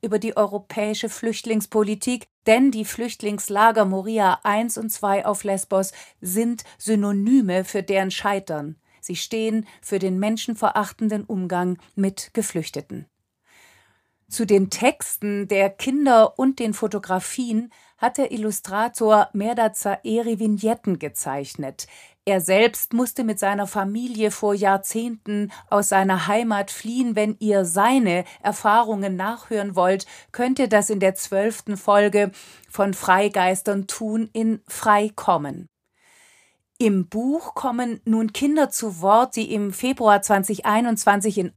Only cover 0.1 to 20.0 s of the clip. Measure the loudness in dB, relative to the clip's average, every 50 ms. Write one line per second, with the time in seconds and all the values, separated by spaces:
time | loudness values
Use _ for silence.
0.1 | -2 -2 -2 -2 0 0 0 0 -2 -6 -10 -8 -6 -4 -4 -4 -4 -4 -6 -8
1.1 | -8 -6 -6 -6 -6 -4 -4 -4 -2 -2 -2 -2 0 0 0 0 -2 -4 -4 -4
2.1 | -4 -4 -6 -12 _ _ 2 4 4 6 6 4 2 0 -4 -6 -6 -6 -6 -8
3.1 | -8 -6 -6 -6 -6 -6 -6 -2 2 4 4 6 6 4 2 2 2 -2 -2 -2
4.1 | 0 2 2 2 2 2 0 0 0 0 -2 -4 -4 -6 -6 -8 -6 -4 -2 0
5.1 | 0 0 0 -2 -4 -4 -4 -4 -4 -4 -4 -2 0 0 0 -2 -6 -14 -20 -20
6.1 | _ _ -8 -4 -2 0 0 0 -2 -6 -8 -16 -18 -10 -4 0 0 2 2 0
7.1 | 0 0 2 4 4 4 4 4 2 0 -2 -2 -4 -4 -2 0 0 0 0 -2
8.1 | -2 -4 -2 -2 -2 -2 -4 -6 -8 -8 -8 -10 -12 -14 _ _ _ _ -14 -12
9.1 | -10 -10 -8 -6 -4 -4 -2 0 -2 -2 -4 -6 -10 _ -10 -6 -4 -2 -2 -2
10.1 | -2 0 0 0 -2 -2 -4 -6 -4 -2 -2 0 0 0 -2 -4 -4 -4 -2 -2
11.1 | -2 -2 -6 -6 -6 -6 -4 -2 -2 -2 0 -2 -2 -4 _ _ _ -2 -2 -2
12.1 | -2 -4 -10 -8 -4 -4 -4 -4 -4 -6 -6 -6 -8 -10 -10 -10 -12 -14 -14 -16
13.1 | _ _ _ _ _ _ _ _ _ _ _ _ _ _ _ _ _ _ _ _
14.1 | _ _ _ -10 -6 -4 2 4 4 4 4 2 0 0 0 0 0 0 -4 -10
15.1 | -8 -6 -6 -4 -4 -4 -4 -2 0 2 2 2 0 -4 -6 -2 0 2 4 6
16.1 | 8 8 8 6 4 2 0 0 0 0 -2 -4 -4 -2 -4 -4 -4 -4 -4 -2
17.1 | -4 -4 -4 -4 -6 -6 -4 -2 -2 -2 -4 -4 _ _ _ _ _ _ -2 -2
18.1 | 0 0 -2 -2 -2 -4 -4 -4 -4 -6 -8 -6 -4 -2 -2 -2 -2 0 4 6
19.1 | 6 6 6 4 0 -4 -4 -2 0 0 0 0 0 -2 -4 -4 -4 -4